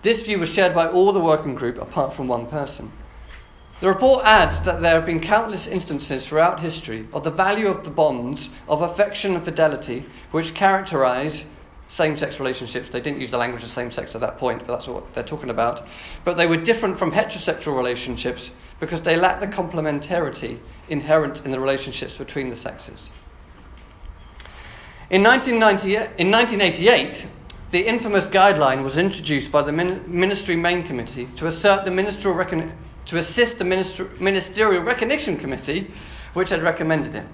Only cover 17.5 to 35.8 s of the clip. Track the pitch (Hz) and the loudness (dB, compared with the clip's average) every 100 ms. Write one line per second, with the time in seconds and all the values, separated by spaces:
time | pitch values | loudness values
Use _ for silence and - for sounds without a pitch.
17.5 | 147 - 135 123 123 127 117 123 123 - | -4 -2 -2 0 -2 -6 -6 -6 -6 -12
18.5 | - - - 156 165 165 165 180 - 202 | -18 -20 -10 -6 -4 2 4 4 2 -4
19.5 | 196 170 170 151 147 143 175 151 117 117 | -4 -4 -2 -2 -2 -2 -2 -2 -4 -10
20.5 | 117 - - - 156 135 156 147 - 139 | -10 -14 -20 -6 -6 2 2 2 -4 -6
21.5 | 131 135 135 135 120 - - 139 147 131 | -2 0 0 -4 -8 -10 -10 -10 -6 -6
22.5 | 117 - - - - - - - - - | -8 -10 -12 -16 -18 -18 -20 -20 -20 -20
23.5 | - - - - - - - - - - | -20 -20 -20 -20 -18 -16 -16 -18 -18 -18
24.5 | - - - - - - 190 208 262 262 | -18 -18 -18 -18 -20 2 6 8 6 4
25.5 | 233 220 196 196 208 - - 175 220 240 | 4 6 4 2 -2 -2 0 4 4 4
26.5 | 208 190 165 190 233 269 - - - - | 4 2 4 4 4 2 -6 -14 -16 -18
27.5 | - - 175 208 240 233 202 - 196 196 | -16 -2 0 2 0 2 0 2 6 6
28.5 | 165 143 131 135 143 190 190 156 147 - | 8 4 2 0 0 0 0 -2 -2 2
29.5 | 147 143 156 180 185 160 175 190 196 - | 2 2 0 0 -2 -4 0 2 0 -2
30.5 | 170 170 180 165 131 117 - 123 - 160 | 0 2 0 -2 -6 -8 -10 -10 -6 -6
31.5 | 160 208 196 196 185 202 202 202 175 180 | 2 4 4 2 -2 -2 -2 -2 0 0
32.5 | 170 165 - - - - 165 165 - 233 | -2 -4 -10 -16 -16 -6 -4 -4 2 0
33.5 | - 180 185 185 - 185 - 185 196 185 | 2 0 0 0 -6 -10 -2 0 0 -2
34.5 | - 214 185 170 240 226 294 262 156 131 | 2 4 4 2 0 0 0 -2 -4 -4
35.5 | 147 - 160 | -8 -4 -4